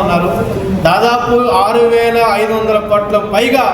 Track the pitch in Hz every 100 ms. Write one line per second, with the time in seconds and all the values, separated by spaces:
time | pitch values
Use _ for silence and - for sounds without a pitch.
0 | 180 175 180 202 226 202 190 190 165 190
1 | 233 240 240 240 240 - 202 233 233 233
2 | 233 233 226 208 220 220 220 214 208 208
3 | - 208 208 202 254 262 233